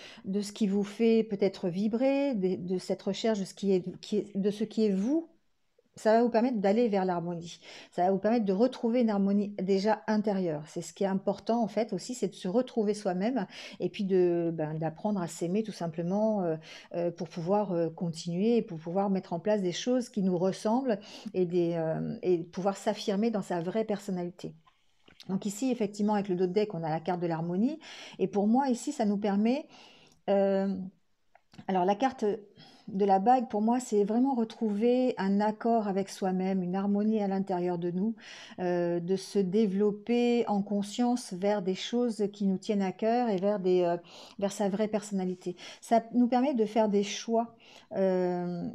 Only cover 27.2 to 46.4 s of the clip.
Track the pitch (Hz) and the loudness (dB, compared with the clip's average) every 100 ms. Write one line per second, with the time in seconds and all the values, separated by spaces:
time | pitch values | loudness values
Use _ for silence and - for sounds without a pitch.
27.2 | 170 160 170 180 247 311 - - - - | -2 -2 -2 0 0 -2 -14 -18 -14 -4
28.2 | 185 202 208 240 277 233 - 285 214 208 | -2 2 2 4 2 0 -4 -2 0 0
29.2 | 208 196 220 269 - - - - - _ | 0 2 2 0 -4 -18 -20 -20 -20 _
30.2 | - 202 196 196 196 190 185 _ _ _ | 0 2 4 2 0 -4 -8 _ _ _
31.2 | _ _ _ - - 185 180 202 262 254 | _ _ _ -16 -2 0 2 2 0 0
32.2 | 214 - - - - - - 190 202 190 | -2 -2 -8 -20 -20 -20 -8 0 4 4
33.2 | 202 262 240 208 220 247 247 208 202 220 | 6 4 2 -2 0 0 0 0 2 2
34.2 | 262 247 226 - 226 202 240 247 254 - | 2 0 -2 -2 -2 2 2 4 2 0
35.2 | 190 196 214 214 233 233 208 196 190 - | 0 2 2 0 0 2 2 -2 -2 -4
36.2 | 190 185 185 190 175 190 202 202 214 220 | -2 0 0 0 0 -2 0 2 2 0
37.2 | 196 190 196 180 175 175 175 175 214 220 | 0 -2 -2 -2 0 -2 -2 -2 -2 -4
38.2 | - - - - 180 175 175 170 170 190 | -12 -18 -16 -6 -2 0 0 0 0 -2
39.2 | - 202 185 202 220 190 208 208 208 240 | 0 0 2 2 2 2 0 0 0 2
40.2 | 240 240 - 202 202 202 202 - 240 247 | 4 2 2 0 0 -2 -4 0 0 0
41.2 | - 180 202 208 185 185 - 240 247 220 | -4 -2 0 0 0 -4 -2 0 0 0
42.2 | 208 208 196 185 - 208 190 - 220 233 | -2 0 0 0 0 0 0 0 0 2
43.2 | 240 190 202 208 185 180 175 170 - - | 2 0 0 0 2 4 4 0 -4 -20
44.2 | - - 196 - 202 202 214 214 202 196 | -18 -4 -4 0 0 0 0 -2 -2 -2
45.2 | 185 180 180 180 - - - - 226 247 | -2 -4 -6 -8 -12 -12 2 2 2 2
46.2 | 240 247 | 4 4